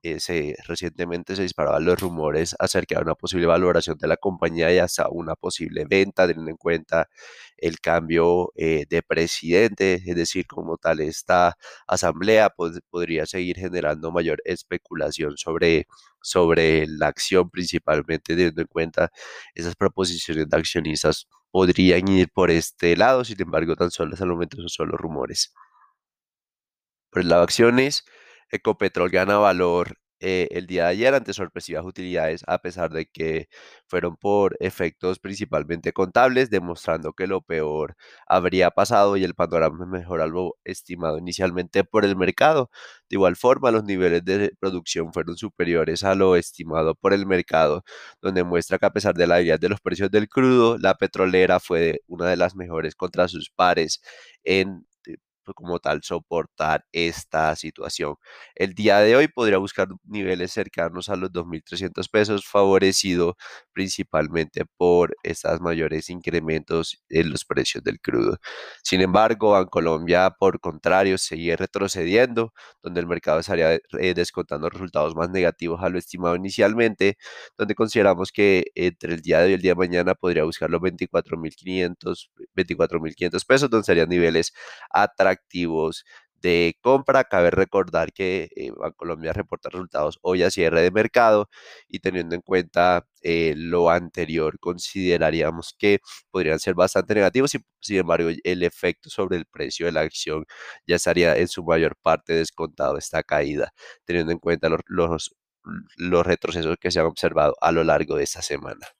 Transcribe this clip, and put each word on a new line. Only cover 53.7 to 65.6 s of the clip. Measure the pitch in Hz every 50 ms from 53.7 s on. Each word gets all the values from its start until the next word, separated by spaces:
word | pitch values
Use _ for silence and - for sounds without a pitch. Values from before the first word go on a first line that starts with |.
| 87 85 82 80 - - _ - - - - - _ _ _
en | - 92 95 95 98 95 85 _ _ _ _ _ - - _ _ _ _ _ _ -
como | 98 - 85 87 87 85
tal, | _ 71 76 76
soportar | - - 90 85 - _ 85 85 76 - _ - 78 78 78 76 _ _
esta | - 85 85 85 82 - - _ - 78 78 78 78
situación. | - - 78 _ - - 80 - - 80 73 76 _ _ - - - - - _
El | - 95 98 90
día | 98 104 104 98 104
de | 107 110 117
hoy | 131 151 156
podría | _ 127 117 107 98 95
buscar | 98 101 - - 95 95 92 - _
niveles | - 104 104 98 92 92 87 90 92
cercanos | - 110 95 98 - - 85 82 85 87 87 -
a | 101
los | 92 95 92
dos | 87 90 82
mil | 85 82 80
trescientos | _ - 90 87 95 90 - - 95 -
pesos, | - 107 107 104 107 98 -
favorecido | - - 101 101 98 98 95 95 95 95 - - 98 90 90 87 87 90 _ - - - - _ _
principalmente | _ 87 95 95 - - 92 _ - 78 78 78 82 82 80 78 _ - 78 _ _ _
por | 90 87 87 87 87 82 - -
estos | - 82 82 - - 80 82 82